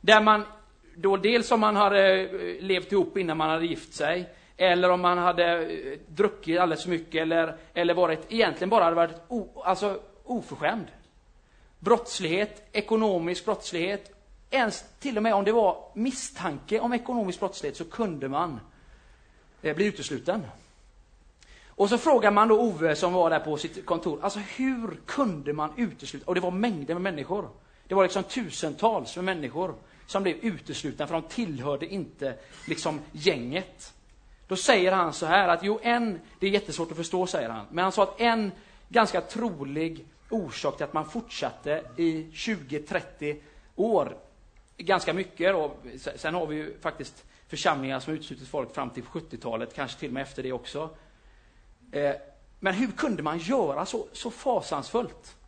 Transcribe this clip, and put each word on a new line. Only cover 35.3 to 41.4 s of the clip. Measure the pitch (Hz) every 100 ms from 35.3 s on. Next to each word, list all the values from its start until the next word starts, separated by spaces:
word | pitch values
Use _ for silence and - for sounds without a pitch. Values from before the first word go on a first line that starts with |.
| 185 185
att, | 165
jo, | 196 220
en, | 240 240 233 170 - -
det | 196
är |
jättesvårt | 202 202 156 165
att | 160
förstå, | 170 185 180
säger | 170 117
han. | 113 104
Men | 160
han | 190
sa | 190
att | 196 -
en | 233 226 208 180 - - -
ganska | 233 220 180
trolig | - - 233 160 139 143 160 151 - _ -
orsak | 226 160 - 151 -
till |
att | 151
man | 156 151
fortsatte | 240 226 -